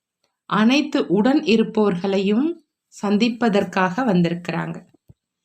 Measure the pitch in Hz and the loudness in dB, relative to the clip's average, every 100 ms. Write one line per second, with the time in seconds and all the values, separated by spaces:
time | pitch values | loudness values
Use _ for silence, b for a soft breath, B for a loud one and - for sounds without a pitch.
0 | _ _ _ _ _ 190 220 277 302 285 | _ _ _ _ _ 2 4 2 0 -2
1 | - 180 220 294 302 220 220 220 208 175 | 0 2 2 2 2 2 2 0 0 0
2 | 196 196 196 208 311 339 _ _ _ - | -2 -2 0 0 -2 -4 _ _ _ -10
3 | 202 202 233 226 240 202 202 - 185 180 | -2 0 0 0 0 0 0 0 -2 0
4 | 262 180 170 175 175 170 165 165 - _ | 0 2 2 -2 -6 -6 -8 -10 -16 _
5 | _ - _ _ | _ -20 _ _